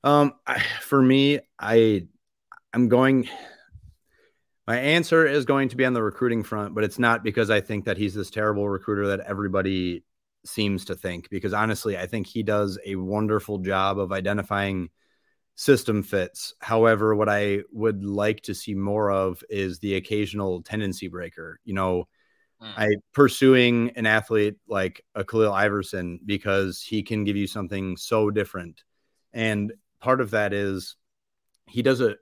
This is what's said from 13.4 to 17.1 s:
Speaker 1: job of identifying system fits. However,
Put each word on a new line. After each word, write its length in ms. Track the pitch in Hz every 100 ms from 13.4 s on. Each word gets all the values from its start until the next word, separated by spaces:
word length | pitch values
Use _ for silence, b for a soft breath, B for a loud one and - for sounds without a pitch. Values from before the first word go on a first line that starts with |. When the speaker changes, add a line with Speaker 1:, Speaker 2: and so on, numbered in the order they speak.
| - 101
Speaker 1:
job 400 | 92 95 98 98
of 140 | 92
identifying 760 | 98 95 104 95 101 98 95 87 _ _ _ _ _ _ -
system 440 | - 131 - 107
fits. 500 | 98 98 90 - - -
However, 580 | - 113 113 107 110